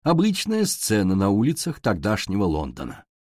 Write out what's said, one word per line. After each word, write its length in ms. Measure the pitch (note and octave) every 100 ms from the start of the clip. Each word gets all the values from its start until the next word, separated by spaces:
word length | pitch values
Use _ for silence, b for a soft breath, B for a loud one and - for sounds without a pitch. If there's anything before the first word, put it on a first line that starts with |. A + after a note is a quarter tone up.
обычная 640 | D#3 E3+ G#3+ F#3+ G#3+ A3 G3
сцена 500 | - - G#2+ F#2 F#2+
на 140 | G2
улицах 500 | G2+ C3 D#3 E3+ -
тогдашнего 640 | A#2+ E2+ G#2 G#2+ - G2
Лондона. 640 | F#2 D#2 C#2 A#1 B1 - _ _ _